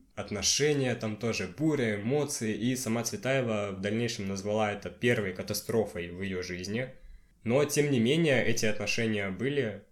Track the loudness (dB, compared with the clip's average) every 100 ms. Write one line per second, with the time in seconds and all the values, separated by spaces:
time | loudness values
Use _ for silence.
0 | _ -10 -6 -2 0 2 2 2 0 0
1 | -4 -2 -2 -2 -4 -2 0 2 0 0
2 | 0 0 0 -2 -2 0 0 0 0 0
3 | -2 -2 0 0 2 0 -2 -2 -2 0
4 | 0 -2 -4 -4 0 2 2 0 -6 -2
5 | 0 2 0 -4 -6 -6 0 2 2 -2
6 | -6 -6 -4 -4 -4 -6 -4 -4 -4 -10
7 | -18 -20 -20 _ 0 2 4 2 2 4
8 | 4 4 4 4 4 4 2 2 0 0
9 | 0 0 -2 -2 -2 0 -2 -4 -14